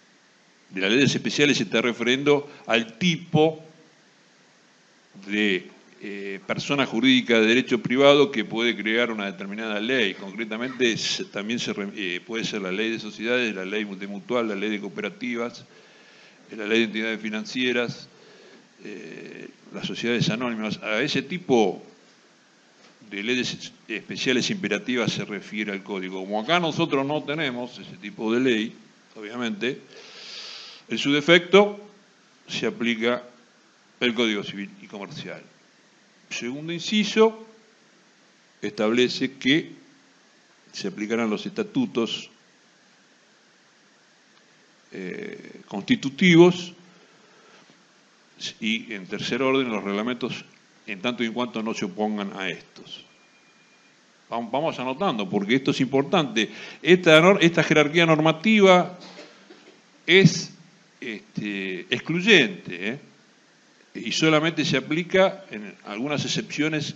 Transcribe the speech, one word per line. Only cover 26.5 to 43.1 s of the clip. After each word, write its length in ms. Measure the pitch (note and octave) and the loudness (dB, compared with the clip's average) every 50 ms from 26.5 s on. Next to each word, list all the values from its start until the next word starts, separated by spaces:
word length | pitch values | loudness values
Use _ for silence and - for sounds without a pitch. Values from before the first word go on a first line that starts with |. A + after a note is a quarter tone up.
| E3 F3+ | 0 0
nosotros 440 | F3 D#3+ C#3+ - E3 D3 C#3+ C#3 C3+ | 0 0 0 0 0 0 0 -2 0
no 180 | C#3 D3+ D3+ C#3 | 0 -2 -4 -4
tenemos 560 | C#3+ C#3+ D#3+ D#3+ C3+ B2 A#2+ B2 A#2+ - - | -6 -6 -4 -4 -6 -6 -6 -10 -10 -12 -16
ese 180 | - - - - | -18 -18 -18 -14
tipo 340 | G#2 G#2 G2 - A2+ A2 | -14 -14 -10 -6 -2 0
de 80 | A2+ B2 | 2 2
ley, 340 | C3 C3 A#2+ G#2+ G#2+ A#2 - - - - _ _ _ _ _ | 4 2 2 2 0 -4 -8 -14 -20 -20 _ _ _ _ _
obviamente, 640 | A2 G#2+ G#2 A2+ B2 B2 A#2 G#2+ G2 G#2+ A#2+ C#3+ C#3 - - - - - - - - - - - - - - - - - - - - - - | -16 -14 -12 -10 -8 -6 -6 -6 -4 -4 -4 -4 -6 -12 -20 -20 -20 -20 -20 -20 -20 -18 -16 -16 -16 -16 -16 -16 -16 -18 -18 -20 -20 -12 -8
en 100 | A#2 A2 | -6 -4
su 140 | G#2 C3+ | 0 0
defecto 680 | C#3+ D3 C#3+ D#3+ E3+ F3+ F3 - - G3 G#3 G3+ - - - - - - _ _ _ _ _ _ _ _ _ - | 0 2 6 6 6 6 6 8 8 8 8 8 2 -6 -14 -20 -20 -20 _ _ _ _ _ _ _ _ _ -12
se 200 | - - - A2+ | -8 -4 -4 -4
aplica 560 | G2+ G#2 A#2 A#2 A#2 A2 A2 A#2 A#2+ - - - - _ _ _ _ _ _ _ _ _ _ _ _ _ | -4 -2 -2 -2 0 0 0 0 0 0 -4 -12 -20 _ _ _ _ _ _ _ _ _ _ _ _ _
el 140 | B2 B2 A2+ | -2 0 2
Código 300 | A2 A#2+ A2+ G#2+ G2+ G2 | 2 0 0 0 -2 -4
Civil 260 | - F2+ G2 G2+ F#2+ - - | -6 -10 -10 -12 -12 -14 -20
y 40 | - | -20
Comercial. 560 | - - G2+ G2 F2+ D#2+ - - F2+ F2 E2 D#2 - _ _ _ _ _ _ _ _ _ _ _ _ _ _ _ _ | -18 -14 -14 -14 -12 -12 -14 -12 -12 -14 -14 -16 -20 _ _ _ _ _ _ _ _ _ _ _ _ _ _ _ _
Segundo 420 | - - A#2 A#2 B2+ D3 D3+ E3 | -12 -8 -8 -8 -8 -8 -8 -8
inciso, 760 | E3+ E3+ - - A3 G#3+ G#3 G#3 - A3 A3 A3+ A3 - - - - - _ _ _ _ _ _ _ _ _ _ _ _ _ _ _ _ _ _ _ _ | -8 -6 -4 0 2 2 2 2 4 4 4 4 4 0 -12 -20 -20 -20 _ _ _ _ _ _ _ _ _ _ _ _ _ _ _ _ _ _ _ _
establece 720 | - G#2 G2+ - G#2+ G#2+ A2+ A#2+ B2 A#2+ - - C3+ C3 C3+ | -8 -8 -4 0 0 2 4 4 2 2 2 -2 -4 -6 -6
que 380 | - - B2+ C#3+ D#3+ - - - - - - _ _ _ _ _ _ _ _ _ _ _ _ _ _ _ _ | -4 0 2 2 2 2 -4 -12 -20 -20 -20 _ _ _ _ _ _ _ _ _ _ _ _ _ _ _ _
se 160 | - - - G2 | -16 -8 -8 -8
aplicarán 440 | F2+ G2+ G#2 G#2 A2+ A2+ A#2 A2 | -6 -6 -6 -4 -2 -2 0 0
los 140 | G#2+ G2 - G#2 | -2 -4 -4 -8
estatutos, 800 | F#2 - G#2+ - - C#3+ B2 G#2 - A#2+ A2+ G#2 - - - - - _ _ _ _ _ _ _ _ _ _ _ _ _ _ _ | -6 -6 -6 -2 0 -2 -2 0 0 -2 -2 -2 -4 -6 -10 -14 -20 _ _ _ _ _ _ _ _ _ _ _ _ _ _ _